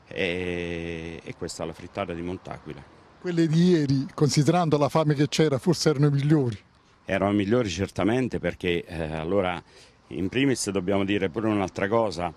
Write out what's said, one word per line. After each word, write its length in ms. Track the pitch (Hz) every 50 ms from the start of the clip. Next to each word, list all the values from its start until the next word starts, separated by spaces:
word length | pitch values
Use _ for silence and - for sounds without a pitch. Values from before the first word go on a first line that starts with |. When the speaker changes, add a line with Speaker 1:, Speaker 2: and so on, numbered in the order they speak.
| _ - -
Speaker 1:
e... 1080 | - 95 92 87 90 90 90 87 87 87 85 85 85 85 85 85 82 82 85 82 80 -
e 120 | - -
questa 280 | - - 82 - - 87
è 20 |
la 60 | 82 80
frittata 400 | - - 87 - 98 101 87 85
di 100 | 82 82
Montaquila. 600 | 87 92 92 - - 73 - - 78 73 67 71 - - - - - _ _
Speaker 2:
Quelle 260 | - 185 175 165 165
di 240 | 165 151 165 170 180
ieri, 360 | 180 160 147 135 139 135 135 - -
considerando 640 | - 156 147 - 151 143 127 165 180 175 160 151
la 120 | 147 147 131
fame 260 | - 165 160 147 147
che 140 | 135 151 139
c'era, 300 | - - 160 156 143 127
forse 320 | - 190 160 - - 160
erano 200 | 151 131 147 147
migliori? 480 | 143 139 135 147 160 156 135 120 107 98 - _ _ _ _ _ _ _ _
Speaker 1:
Erano 280 | - 90 95 95 101 101
migliori 360 | 104 101 95 110 123 123 104
certamente, 720 | 82 82 98 90 - - 90 98 117 127 131 110 - 87
perché, 460 | 78 87 80 - - 90 87 85 -
eh, 300 | - 90 82 82 76 78
allora 480 | 80 78 82 95 101 95 90 87 82 - _ - - - - _ _ _ -
in 200 | - 67 87 95
primis 420 | - 120 135 139 127 - - 104
dobbiamo 340 | 98 98 90 87 101 98 101
dire 240 | 95 104 101 92 95
pure 180 | 78 117 107 110
un'altra 400 | 107 104 95 90 - - 95 98
cosa 440 | 107 117 117 107 87 87 87 85 78